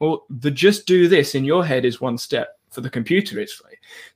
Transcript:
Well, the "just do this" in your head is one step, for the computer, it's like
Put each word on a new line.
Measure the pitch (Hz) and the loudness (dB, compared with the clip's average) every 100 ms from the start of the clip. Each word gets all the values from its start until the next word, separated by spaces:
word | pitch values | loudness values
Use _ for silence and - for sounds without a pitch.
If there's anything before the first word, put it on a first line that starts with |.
Well, | 156 156 - | -4 -4 -8
the | 127 143 | -6 -4
"just | 139 190 202 | 2 2 2
do | - 185 175 | 2 4 6
this" | 175 143 135 | 4 2 -2
in | |
your | 135 175 | 0 0
head | 160 131 | 0 0
is | 123 117 | -2 -2
one | 127 120 | -6 -6
step, | - 120 - - _ | -4 -6 -6 -14 _
for | - | -12
the | 127 | -8
computer, | 127 113 180 202 151 | -6 0 0 0 -8
it's | 104 - | -10 -14
like | _ - _ - - | _ -20 _ -20 -20